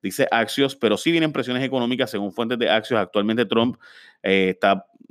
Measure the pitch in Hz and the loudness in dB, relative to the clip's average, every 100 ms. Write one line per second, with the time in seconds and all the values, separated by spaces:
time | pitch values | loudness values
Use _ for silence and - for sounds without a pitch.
0 | 101 - 131 113 110 - 135 - 113 104 | -8 -2 0 0 0 0 -2 0 0 0
1 | 170 165 156 139 123 123 131 131 120 127 | 0 0 0 -2 -4 -4 -2 -2 -2 -2
2 | 123 104 101 113 117 120 101 110 - 113 | -4 -4 -6 -4 -4 -2 0 0 0 -2
3 | 92 104 101 113 101 113 123 - - - | 0 -2 0 0 0 2 2 -2 -12 -20
4 | - _ - 95 92 92 101 98 - _ | -20 _ 0 2 2 2 2 2 -2 _
5 | - | -8